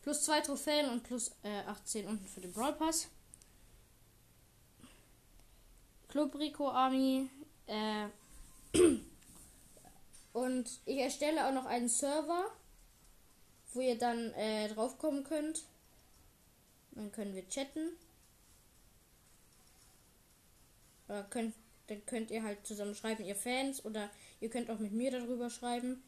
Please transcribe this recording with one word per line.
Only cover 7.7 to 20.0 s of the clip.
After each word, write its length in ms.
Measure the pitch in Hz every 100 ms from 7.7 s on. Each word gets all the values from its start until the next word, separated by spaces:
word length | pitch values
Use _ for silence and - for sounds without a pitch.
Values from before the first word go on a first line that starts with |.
| 214 214 214 208 - - - - - -
<clears throat> 280 | 311 339 247 - - - - - - - - - - - - -
und 460 | 226 254 254 240 - -
ich 140 | 269
erstelle 480 | 262 269 294 320 269
auch 60 |
noch 120 | 269 262
einen 240 | 240 240
Server, 640 | - 277 302 302 339 403 - - - - - - - - - - - -
wo 80 | 240
ihr 160 | 254 226
dann, 340 | 240 233 226
äh, 340 | - 214 214 214
draufkommen 560 | 214 240 - 311 277
könnt. 400 | 269 311 302 320 - - - - - - - - - - - - -
Dann 200 | - 214
können 220 | 214 202
wir 160 | 190 185
chatten. 440 | - 277 320 320 339 - - - - - - - - - - - - - - - - - - - -